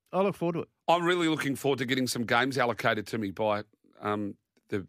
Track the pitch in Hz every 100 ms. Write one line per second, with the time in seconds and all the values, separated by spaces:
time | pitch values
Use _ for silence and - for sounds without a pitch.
0 | - 180 196 - 170 170 - _ - 170
1 | 170 180 160 151 139 127 139 135 123 131
2 | 123 120 107 120 135 131 123 107 120 107
3 | 101 113 101 95 110 104 - _ _ -
4 | 107 104 101 - _ _ - 104